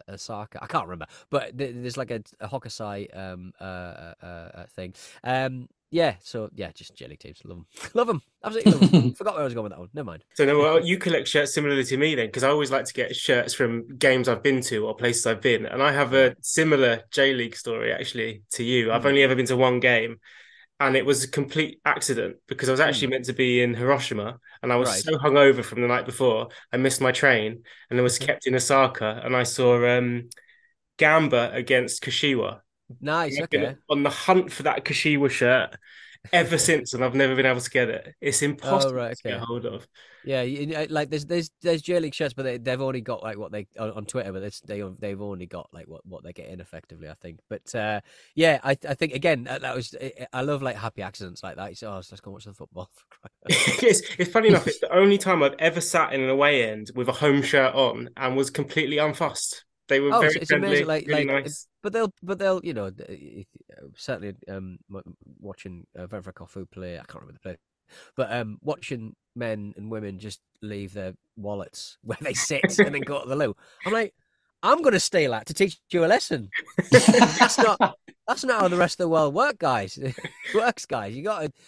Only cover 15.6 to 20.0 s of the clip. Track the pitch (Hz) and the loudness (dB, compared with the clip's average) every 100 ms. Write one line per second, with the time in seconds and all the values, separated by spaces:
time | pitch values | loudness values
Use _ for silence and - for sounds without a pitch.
15.6 | 107 127 147 143 135 135 127 - - 160 | 0 0 2 2 2 6 4 2 -2 0
16.6 | 160 143 127 113 - 143 135 131 117 - | 4 4 4 2 -2 2 2 2 -4 -8
17.6 | 120 113 117 - 127 120 113 104 - - | -8 -4 -4 -4 -6 -6 -6 -8 -10 -6
18.6 | 120 127 113 117 139 139 135 127 123 123 | 0 2 2 2 4 4 4 4 0 2
19.6 | 131 123 123 120 | 4 4 2 2